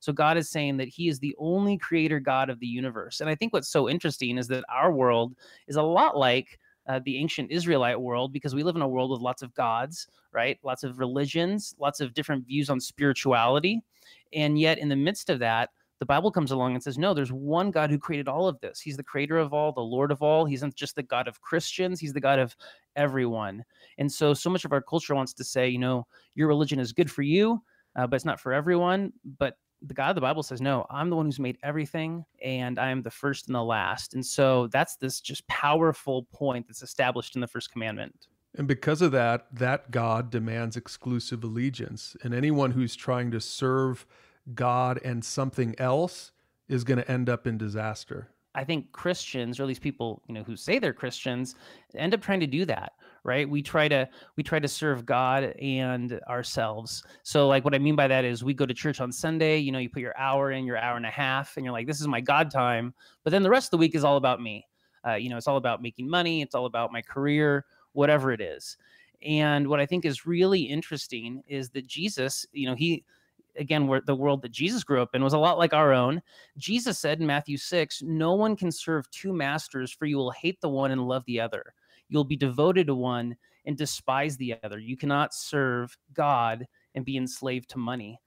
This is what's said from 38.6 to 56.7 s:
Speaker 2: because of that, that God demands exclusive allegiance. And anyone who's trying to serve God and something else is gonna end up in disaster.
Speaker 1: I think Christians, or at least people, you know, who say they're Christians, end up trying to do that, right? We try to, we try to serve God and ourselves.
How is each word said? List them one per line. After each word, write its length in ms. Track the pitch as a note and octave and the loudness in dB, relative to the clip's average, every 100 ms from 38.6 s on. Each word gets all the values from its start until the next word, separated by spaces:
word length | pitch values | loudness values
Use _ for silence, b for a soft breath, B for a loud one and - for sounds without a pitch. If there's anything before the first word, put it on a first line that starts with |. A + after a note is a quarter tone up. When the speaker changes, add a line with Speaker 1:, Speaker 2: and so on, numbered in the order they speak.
| C#3+ | -2
Speaker 2:
because 360 | C3 - D#3 | 0 0 2
of 100 | F3 | 4
that, 340 | C3 A#2 A#2+ - | 4 2 0 -4
that 380 | A#2+ B2+ C#3 - | -4 -2 -2 -2
God 380 | A#2+ A#2 A2+ B2 | -2 0 0 -2
demands 460 | A#2 A2+ A2+ A#2 A#2 | -4 -2 -4 -4 -6
exclusive 680 | - - B2 B2 - A#2+ | -12 -10 -4 -4 -4 -8
allegiance. 720 | A2+ A2+ C3+ A#2 A2+ A2 - - | -6 -4 -4 -4 -8 -10 -14 -10
And 100 | B2 | -4
anyone 380 | A#2+ D3 D3 C3+ | 0 2 4 2
who's 240 | B2+ A#2+ - | 2 0 -2
trying 340 | - B2 B2 | -4 -2 -2
to 100 | A#2 | -4
serve 640 | - - C3 C3 C3+ B2 - b b b C3+ | -6 -2 0 2 0 -2 -10 b b b -14
God 460 | A#2+ B2 B2 B2+ B2+ | -2 0 2 0 -2
and 200 | C3 A#2+ | -4 -6
something 540 | A2+ - C3+ B2+ A#2 - | -4 -4 -4 -2 -2 -2
else 540 | B2+ C#3 F3+ - - _ _ _ - | 0 2 0 -6 -18 _ _ _ -4
is 160 | C3 | -4
gonna 220 | A#2+ B2 A#2+ | 0 0 0
end 220 | B2+ B2 | -2 0
up 180 | A#2+ B2 | -2 -2
in 100 | A2 | -4
disaster. 720 | G#2+ G#2+ G#2+ G#2+ - - A#2 _ _ | -4 -4 -6 -8 -10 -14 -14 _ _
Speaker 1:
I 100 | C3+ | -8
think 260 | C3+ D#3+ - | -4 -4 -4
Christians, 720 | - F3 F3 - C3 A#2+ B2 | -6 -4 -4 -4 -6 -6 -4
or 20 | |
at 60 | C3+ | -4
least 140 | B2+ | -4
people, 400 | D3 C3+ A#2 G#2+ - | -6 -4 -6 -6 -12
you 80 | |
know, 80 | A2 | -12
who 140 | G#2 G#2+ | -10 -10
say 240 | - B3 | -2 0
they're 120 | F#3+ | 0
Christians, 640 | - B2+ - C3 B2 B2+ B B B B | -2 -6 -6 -4 -4 -4 B B B B
end 200 | - E3 | -6 -2
up 80 | G#3+ | -2
trying 180 | G3+ F#3+ | 0 0
to 60 | D3+ | 0
do 180 | C#3 | 0
that, 300 | F3+ A#2 - - B B | -2 -2 -6 -14 B B
right? 260 | - C3 C#3+ | -4 -2 0
We 140 | D3 | -2
try 240 | C#3+ D#3+ D3+ | 0 2 4
to, 200 | C#3 C3 B B - | 4 2 B B -8
we 60 | |
try 160 | C#3+ D#3 | -2 0
to 80 | C#3+ | 0
serve 380 | - D#3 C3 | -2 -2 -2
God 500 | A#2+ B2 B2+ C3+ B2+ - | 0 2 4 2 0 -4
and 580 | C#3 C3 B2+ B2 A#2+ A#2 - | -4 -2 0 -2 -4 -6 -6
ourselves. 760 | B2 A#2+ - A2 | -6 -4 -2 -2